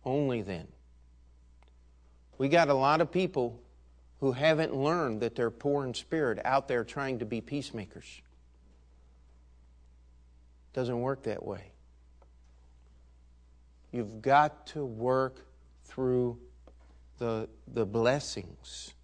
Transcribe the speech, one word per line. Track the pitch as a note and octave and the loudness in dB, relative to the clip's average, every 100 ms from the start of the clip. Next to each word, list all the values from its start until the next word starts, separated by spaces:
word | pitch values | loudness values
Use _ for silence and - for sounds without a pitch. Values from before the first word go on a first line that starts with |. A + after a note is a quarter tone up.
| B2+ | -2
Only | C#3 C#3 A#2+ | 0 0 -2
then. | F#2+ F2 E2 - - - - - - - - - - - - - - - - - | -4 -8 -10 -20 -20 -20 -20 -20 -20 -20 -20 -20 -20 -20 -20 -20 -20 -20 -20 -4
We | C3+ | 4
got | E3+ D#3 | 6 6
a | |
lot | C3+ C3+ D#3 | 6 6 4
of | E3 | 4
people | F3+ F#3 C#3+ A#2+ A2 - - - - - - | 2 0 -2 -4 -6 -20 -20 -20 -20 -20 -2
who | C#3 | -2
haven't | B2 D3+ D#3 D#3+ | 2 2 4 0
learned | C3+ C#3+ F3 C#3+ G#2+ | 0 0 0 -2 -2
that | A2+ B2 | -4 0
they're | A#2 | -2
poor | - D3 C#3+ C3 | -2 -2 0 -2
in | |
spirit | A#2 - E3 C#3 G2+ - | -8 -4 0 0 0 2
out | C3+ C3+ | 0 2
there | B2 A2+ | -2 -2
trying | - C3+ B2 | -4 -4 -4
to | A2+ | -4
be | A#2 | -6
peacemakers. | - C#3+ C3+ A#2 F#2+ E2 - - - - - - - - - - - - - - - - - - - - - - - - - - - | -6 -8 -6 -10 -10 -14 -20 -20 -20 -20 -20 -20 -20 -20 -20 -20 -20 -20 -20 -20 -20 -20 -20 -20 -20 -20 -20 -20 -20 -20 -20 -20 -10
Doesn't | - B2 A#2+ | -4 -2 -2
work | B2+ C3+ | -2 -2
that | A#2 G#2 - | -4 -6 -8
way. | G2 F#2 - - - - - - - - - - - - - - - - - - - - - - | -10 -12 -20 -20 -20 -20 -20 -20 -20 -20 -20 -20 -20 -20 -20 -20 -20 -20 -20 -20 -20 -20 -20 -10
You've | A#2+ G#2 A2 | -6 -6 -4
got | C3 C#3 D3+ - - | 6 6 6 0 -12
to | D#3 C3+ | -8 -6
work | A2 B2 C3 C3 C3 - - - - | -2 2 2 0 -6 -20 -20 -20 -20
through | - - C3 B2 B2 A#2 - - - - - - - - | -16 -2 0 2 0 -4 -16 -20 -20 -20 -20 -20 -20 -6
the, | A#2 A2+ A2+ - - | -4 -4 -6 -12 -8
the | A#2 G#2 | -2 0
blessings. | A2+ A#2 C#3+ - - F2+ - - - - - | 4 2 2 -4 -10 -12 -16 -16 -16 -16 -18